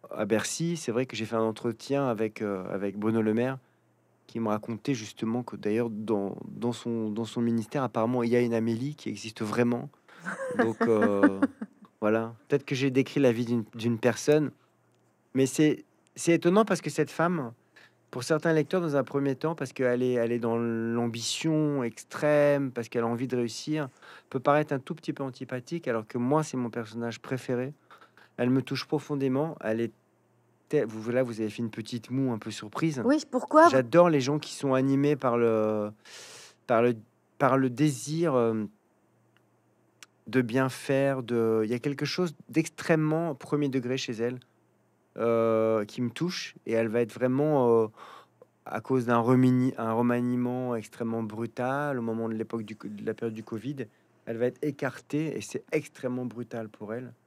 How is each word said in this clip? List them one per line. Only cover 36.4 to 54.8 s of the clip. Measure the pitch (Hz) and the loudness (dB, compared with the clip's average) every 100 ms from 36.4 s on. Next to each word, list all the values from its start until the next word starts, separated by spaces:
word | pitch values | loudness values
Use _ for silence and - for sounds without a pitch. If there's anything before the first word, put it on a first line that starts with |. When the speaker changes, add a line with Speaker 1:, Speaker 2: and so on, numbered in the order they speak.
| - _ - | -20 _ 0
Speaker 1:
par | 113 | 4
le, | 120 113 - _ _ _ | 4 2 -8 _ _ _
par | 135 135 | 4 4
le | 131 | 2
désir, | 123 151 131 120 160 170 131 | 2 0 0 -6 -2 2 2
euh, | 113 110 104 _ _ _ _ _ _ _ _ _ _ _ _ _ - _ - | 2 0 -4 _ _ _ _ _ _ _ _ _ _ _ _ _ -20 _ -2
de | 123 | 0
bien | 120 127 131 | 2 2 0
faire. | - - 135 139 131 | -2 -2 2 2 0
De, | 117 120 113 110 | -2 0 2 2
il | 110 | 0
y | |
a | 123 | -2
quelque | 147 139 147 | -4 -4 -4
chose | - 180 - - | -2 -4 -6 -4
d'extrêmement | 139 160 - - 165 156 156 170 127 | -2 -2 -6 2 2 4 0 -2 -6
premier | - 147 143 | -4 -2 0
degré | 131 123 127 | 0 -2 -4
chez | - | -4
elle, | 110 117 127 _ _ _ _ _ _ _ - | -4 -4 -6 _ _ _ _ _ _ _ -2
euh, | 117 117 113 113 110 110 104 | 2 4 4 4 4 2 0
qui | - | -4
me | 120 | -4
touche. | - 175 180 - - - | -2 -4 -4 -10 -12 -2
Et | |
elle | 113 113 | 0 2
va | 117 | 0
être | 117 | 0
vraiment, | 110 123 131 151 143 120 117 | 0 0 2 2 4 6 6
euh, | 110 - - - - _ - _ - | 4 -4 -20 -20 -20 _ -20 _ -8
à | 113 | -8
cause | - 131 117 | 0 0 4
d'un | 120 | 4
remini-, | 117 127 127 127 127 123 | 6 6 6 4 2 0
un | 113 | -2
remaniement | 113 120 120 123 123 123 127 127 117 | 2 2 2 0 -2 -2 -2 -4 -4
extrêmement | 104 - 117 113 | -6 -8 -4 -4
brutal | 110 110 117 - 127 139 147 131 | -4 -6 -8 -4 -2 -2 -2 -2
au | |
moment | 113 113 113 | -2 -2 -4
de | |
l'époque | 110 110 113 | -4 -4 -6
du | 104 107 | -8 -10
co-, | 101 | -12
de | 104 107 | -8 -6
la | |
période | 110 117 110 | -4 -6 -8
du | |
covid, | 107 110 120 139 107 _ _ _ - | -10 -8 -8 -8 -10 _ _ _ -10
elle | 113 | -2
va | 123 | -2
être | - | -2
écartée | 147 135 | -6 -4